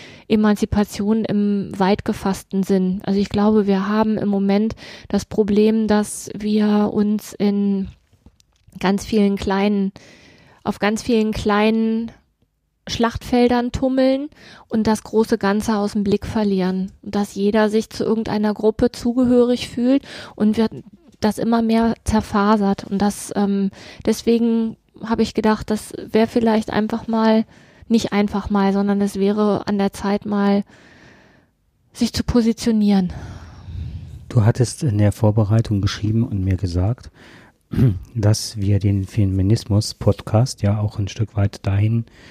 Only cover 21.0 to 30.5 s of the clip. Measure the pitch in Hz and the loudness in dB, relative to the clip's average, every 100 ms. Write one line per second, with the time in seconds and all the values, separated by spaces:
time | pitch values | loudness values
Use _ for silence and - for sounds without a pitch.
21 | 302 - 214 - 226 233 226 226 226 - | _ -4 -2 -2 0 0 2 2 0 -2
22 | - 220 - 214 202 214 196 196 - 196 | 0 0 0 2 2 4 2 -2 -4 -2
23 | 208 - - - 202 196 196 - - - | 0 -2 -6 -2 0 0 -2 -4 -20 -6
24 | - 220 - 233 233 226 226 - _ - | -2 0 2 2 2 0 -2 -8 _ -10
25 | 220 226 220 - 214 214 - 214 - - | -4 -2 -2 0 0 0 -2 -6 -6 -14
26 | - 214 226 240 226 214 - - 220 226 | -2 0 2 2 2 0 0 -2 -2 -4
27 | - 220 220 220 226 - _ - - 226 | -4 0 4 2 0 -8 _ -12 0 0
28 | - 202 208 202 - 202 196 202 202 202 | 0 0 0 -2 -2 0 2 2 0 0
29 | 202 196 196 208 208 196 - 202 196 - | -2 0 0 2 0 0 -2 -2 -2 -2
30 | 202 202 214 202 202 | -4 -4 -2 0 2